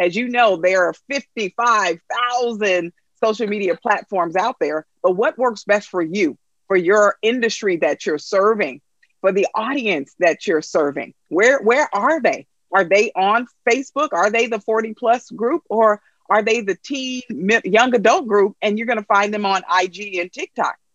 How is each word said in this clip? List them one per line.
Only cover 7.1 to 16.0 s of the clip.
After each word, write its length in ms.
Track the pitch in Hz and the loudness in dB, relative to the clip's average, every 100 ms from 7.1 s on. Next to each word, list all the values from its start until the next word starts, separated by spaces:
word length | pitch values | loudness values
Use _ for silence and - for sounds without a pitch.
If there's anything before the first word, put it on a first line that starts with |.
| - | 2
industry 540 | 220 254 233 - 208 170 | -2 -2 -2 -2 -4 0
that 280 | 156 147 - | 0 -2 -4
you're 120 | 151 | -6
serving, 640 | - 196 202 220 151 123 _ _ _ _ | -2 0 2 2 -2 -8 _ _ _ _
for 100 | 190 | 0
the 160 | 202 196 | 0 0
audience 600 | - 220 285 226 170 - - | -2 -4 -4 -2 -4 -6 0
that 280 | 170 151 - | 0 0 -2
you're 160 | 160 | -2
serving? 500 | - 180 147 143 117 - _ | -2 -2 -2 -4 -10 -16 _
Where, 320 | 170 226 277 | 2 2 4
where 280 | 208 254 294 | 2 0 0
are 260 | 196 240 320 | 0 0 0
they? 260 | 226 - - _ _ | 0 -2 -8 _ _
Are 100 | 190 | 0
they 280 | 175 196 220 | 4 2 2
on 320 | - 190 220 247 _ - | 0 0 0 -2 _ 0
Facebook? 400 | 233 277 - 302 | 0 -2 -4 -2
Are 180 | - 277 | 0 2
they 160 | 226 240 | 2 0
the 120 | 220 | -4
forty 340 | - 220 220 | -2 -2 -2
plus 360 | 214 226 240 - | -4 0 0 -2
group? 320 | - 233 320 - | -6 -2 -2 -2
Or 320 | 214 220 208 | 2 2 2